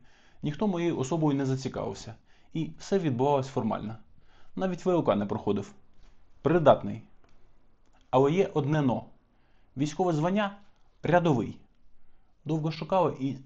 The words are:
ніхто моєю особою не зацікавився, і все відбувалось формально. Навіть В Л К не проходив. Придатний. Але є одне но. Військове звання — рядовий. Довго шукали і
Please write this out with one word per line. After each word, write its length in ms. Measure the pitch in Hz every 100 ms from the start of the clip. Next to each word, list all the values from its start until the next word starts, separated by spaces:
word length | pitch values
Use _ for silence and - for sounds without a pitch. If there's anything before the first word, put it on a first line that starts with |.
| - - - -
ніхто 240 | - 143 220
моєю 320 | 175 170 156
особою 380 | 135 170 156 139
не 80 | 135
зацікавився, 680 | 131 131 - 107 113 - 110 _ - -
і 160 | 160 156 160
все 200 | - 196
відбувалось 480 | 165 120 135 143 131
формально. 480 | - 110 98 107 110 - - - - - -
Навіть 300 | 190 180 185
В 40 |
Л 140 | 175
К 120 | 127 104
не 100 | 104
проходив. 460 | 110 - 104 - - - - - - - -
Придатний. 600 | 139 170 143 110 101 113 113 - - - - - - - _ - _
Але 220 | 131 139
є 180 | 170 190
одне 280 | 156 135 156
но. 240 | 139 110 - - _ _ _ _ _ -
Військове 360 | 147 - 180
звання — 440 | 156 165 196 202 202 - - - _
рядовий. 540 | - 175 165 131 - - - _ - - - - - _ -
Довго 260 | 160 156
шукали 440 | 156 156 190 156 117
і 160 | 131 -